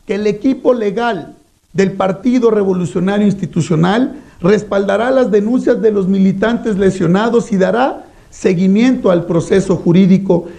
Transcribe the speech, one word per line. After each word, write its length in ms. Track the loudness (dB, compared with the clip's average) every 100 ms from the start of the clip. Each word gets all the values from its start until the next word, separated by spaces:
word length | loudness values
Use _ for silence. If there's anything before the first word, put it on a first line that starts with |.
| -8
que 80 | -4
el 100 | -4
equipo 460 | -2 -2 -2 0
legal 600 | 0 -2 -2 -4 -4 -10 -20 _ _ _
del 180 | -2 -2
Partido 580 | 0 -4 -2 -2 2 2
Revolucionario 800 | 2 0 -2 -2 -2 -2 0 0
Institucional 920 | 0 -4 -4 -2 0 2 0 -2 -6 -20 -4
respaldará 720 | 0 0 0 -2 0 0 0
las 200 | 0 2
denuncias 500 | 0 0 0 0 0
de 100 | 0
los 160 | 0 0
militantes 680 | 2 2 2 -2 -2 -2 0
lesionados 720 | 0 0 0 0 2 0 0
y 60 | 0
dará 480 | 0 0 -2 -4 -14 -20 -20
seguimiento 840 | -4 -2 2 2 2 2 2 0
al 140 | 0 0
proceso 500 | -2 0 0 0 -2
jurídico. 720 | 2 4 4 4 2 -2 -2